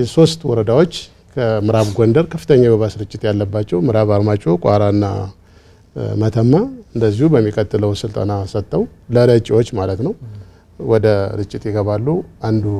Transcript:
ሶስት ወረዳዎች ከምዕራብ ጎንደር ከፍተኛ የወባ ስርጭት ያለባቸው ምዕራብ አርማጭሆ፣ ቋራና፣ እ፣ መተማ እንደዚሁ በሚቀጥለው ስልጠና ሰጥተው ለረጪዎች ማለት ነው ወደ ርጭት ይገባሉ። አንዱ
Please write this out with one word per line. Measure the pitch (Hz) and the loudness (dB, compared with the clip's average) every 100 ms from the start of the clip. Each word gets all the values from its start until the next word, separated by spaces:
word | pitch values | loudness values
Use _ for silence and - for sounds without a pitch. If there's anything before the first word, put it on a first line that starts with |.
| 120 | 0
ሶስት | - 160 - 139 | 4 2 2 -2
ወረዳዎች | 113 110 123 170 - - _ _ | -2 2 2 2 -2 -16 _ _
ከምዕራብ | - 117 110 104 110 107 | -4 -2 0 0 0 0
ጎንደር | 98 113 123 170 | 2 2 2 0
ከፍተኛ | 165 - 135 | -4 2 4
የወባ | 123 110 107 | 4 4 0
ስርጭት | 107 104 - | -6 -12 -6
ያለባቸው | 110 104 104 104 104 180 | -2 -2 -2 -4 -2 -2
ምዕራብ | 160 110 107 | 0 2 2
አርማጭሆ፣ | 104 107 104 - 175 | 2 2 0 0 0
ቋራና፣ | - 104 101 101 101 98 98 - _ _ _ _ _ 139 | 2 2 2 0 0 -4 -8 -12 _ _ _ _ _ -10
እ፣ | 110 104 | -6 -2
መተማ | 110 113 117 151 262 254 - | -2 2 4 4 2 -6 -10
እንደዚሁ | 117 113 104 156 | -2 -2 2 2
በሚቀጥለው | 147 107 101 107 101 104 | 2 0 -2 -2 -2 -2
ስልጠና | 101 110 104 104 101 98 | -2 -6 -4 -4 -4 -4
ሰጥተው | 107 101 165 240 - - | -6 -4 -4 -4 -8 -2
ለረጪዎች | 120 123 120 113 113 117 | 2 4 4 2 0 0
ማለት | 110 95 95 | -4 -4 -4
ነው | 143 226 117 104 98 - _ - | -6 -8 -12 -18 -20 -20 _ -10
ወደ | 131 110 107 101 98 | 0 2 2 0 -2
ርጭት | 101 101 107 113 | -6 -8 -8 -6
ይገባሉ። | 104 101 104 123 170 190 - | -4 -2 -2 -2 -4 -6 -8
አንዱ | 113 110 104 101 | -2 -2 -2 -4